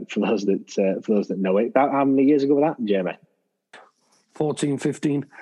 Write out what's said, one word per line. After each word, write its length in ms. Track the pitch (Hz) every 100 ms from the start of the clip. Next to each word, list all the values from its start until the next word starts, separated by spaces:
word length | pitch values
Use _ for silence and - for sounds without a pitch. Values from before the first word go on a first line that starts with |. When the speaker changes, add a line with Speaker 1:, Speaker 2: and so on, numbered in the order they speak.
| -
Speaker 1:
for 120 | -
those 260 | 98 107 98
that, 320 | 95 - -
uh, 240 | 95 90
for 140 | - 104
those 120 | 98
that 100 | 92
know 200 | 92 98
it. 80 | 113
About 260 | 127 139
how 140 | 139 139
many 180 | 135
years 200 | 139 147
ago 100 | 139
was 200 | 143 156 151
that, 60 | 107
Jamie? 320 | 98 87 - _ _ _ _ _ - - _ _ _ _
Speaker 2:
Fourteen, 460 | - 151 139 151 135
fifteen. 480 | 151 131 151 143 - -